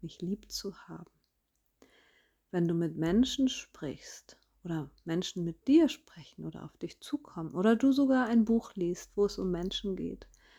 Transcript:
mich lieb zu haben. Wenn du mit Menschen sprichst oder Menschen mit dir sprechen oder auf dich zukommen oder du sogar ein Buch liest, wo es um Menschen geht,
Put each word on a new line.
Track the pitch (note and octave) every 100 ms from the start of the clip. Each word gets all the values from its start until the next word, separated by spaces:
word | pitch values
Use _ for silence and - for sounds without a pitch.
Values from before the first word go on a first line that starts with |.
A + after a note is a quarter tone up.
mich | E3 -
lieb | F3 G3+ -
zu | - G3+ - -
haben. | E3 E3+ _ _ _ _ _ _ _ - _ _ _ _ _ _
Wenn | F3+ E3+
du |
mit | E3+ E3 D#3
Menschen | D#3+ G3+ C4 - C4
sprichst | - - - D3 - - - - - _ _
oder | F3 E3 C#3+ -
Menschen | - E3 F3+ F#3
mit | E3+ E3 -
dir | D4+ D#4
sprechen | - _ - D3 -
oder | D#3+ -
auf | D3 -
dich | E3+ -
zukommen | - D4 - - D#3+ F3
oder | G#3
du | A3+ C4+
sogar | C4+ C4+ C4 A#3
ein | A#3
Buch | A3 A3+ - -
liest, | F3 F3 - -
wo |
es | G3+ -
um | F#3+
Menschen | F3 F3+ - G3+ F#3
geht, | E3+ - - _ _